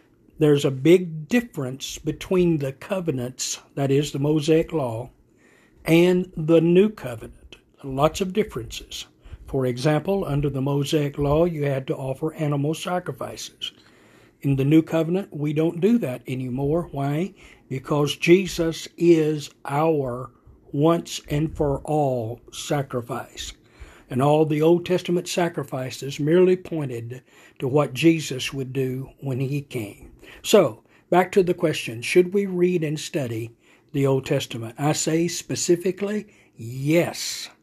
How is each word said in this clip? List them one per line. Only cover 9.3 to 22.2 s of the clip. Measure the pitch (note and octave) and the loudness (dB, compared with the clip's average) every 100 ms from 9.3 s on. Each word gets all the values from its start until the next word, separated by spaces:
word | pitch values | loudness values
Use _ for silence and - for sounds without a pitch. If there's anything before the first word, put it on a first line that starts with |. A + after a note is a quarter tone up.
| - - | -20 -6
For | C3+ B2+ | -2 -2
example, | B2 D3 D3+ E3 G3 E3 | 0 0 0 0 -2 -2
under | C#3+ C#3+ | -2 -2
the | C3 | -2
Mosaic | C3+ C#3+ C#3+ D#3 C#3+ C#3+ | -2 -2 0 0 0 -2
Law, | C#3+ D3+ F3 | 2 4 2
you | D#3 | 0
had | C#3+ C3+ C3 | -2 -2 -4
to | C#3+ | -6
offer | C3+ B2+ D#3+ | -6 -4 -6
animal | D#3+ D3 D3 C#3+ | -4 -2 0 -2
sacrifices. | D#3+ F#3 F3+ F3 - A2 A2 - - - - _ _ _ _ _ _ | -4 -4 -6 -6 -10 -10 -12 -16 -12 -14 -14 _ _ _ _ _ _
In | C#3 C3+ | -2 0
the | C#3 | 4
New | D#3+ | 4
Covenant, | D#3+ E3 D#3+ F#3 G3 | 4 0 0 -2 -4
we | D3+ D3+ | -6 -4
don't | D3+ E3 E3 | 0 -2 2
do | F#3+ A#3+ | 2 2
that | C#3+ B2 - | 0 -6 -6
anymore. | C3 B2+ B2+ C#3 E3 E3 | -6 -4 -4 0 -2 -2
Why? | C#3 C#3 D3 G3 - - - - | -4 -2 -2 -4 -8 -20 -20 -10
Because | C3 - D3 D3 - | -10 -2 0 0 0
Jesus | E3+ F#3 F3+ - E3 D#3 - - | 4 4 4 -2 -4 -4 -12 0
is | E3+ E3 D3+ D3+ C#3+ _ | 6 6 4 -2 -6 _
our | - C#3 D#3+ D3+ C3 B2 B2 _ _ - - C#3+ | -6 0 2 2 -2 -6 -10 _ _ -20 -8 2
once | D#3+ E3+ - - - | 2 2 -2 -12 -6
and | D3 D#3 - | -2 -2 -2
for | D3 C#3 | -2 -2
all | - D3+ C#3+ B2+ | -2 0 0 -2